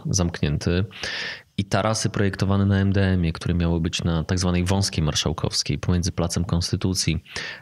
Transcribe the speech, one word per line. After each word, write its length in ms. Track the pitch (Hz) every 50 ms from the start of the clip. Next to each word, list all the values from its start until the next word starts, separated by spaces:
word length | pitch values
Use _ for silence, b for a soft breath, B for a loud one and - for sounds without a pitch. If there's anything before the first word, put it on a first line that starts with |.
| - -
zamknięty. 720 | - - 87 85 - - - 73 73 - - - 87 90 101 B B B B B B B B B B B B _ _ -
I 60 | -
tarasy 460 | - - 98 95 107 110 - - 107
projektowane 560 | - - 104 98 92 - 104 92 98 98 98
na 120 | 98 101 95
M 140 | 98 98
D 120 | 92 101 98
M-ie, 280 | 92 92 92 85 82
które 220 | 82 - - - 85
miały 260 | 87 85 82 85 85
być 240 | 82 85 - - -
na 200 | 87 82 80 78
tak 140 | - 95 90
zwanej 260 | 90 90 90 87 90
Wąskiej 400 | 90 98 98 98 - - - 78
Marszałkowskiej, 760 | 76 73 - - 78 76 - - - - - - - 73 69
pomiędzy 340 | - - 90 87 85 90
Placem 320 | - - 85 85 - - 85
Konstytucji 800 | - 82 85 85 - - 90 - 95 92 - - - 78 - B B B B B B B B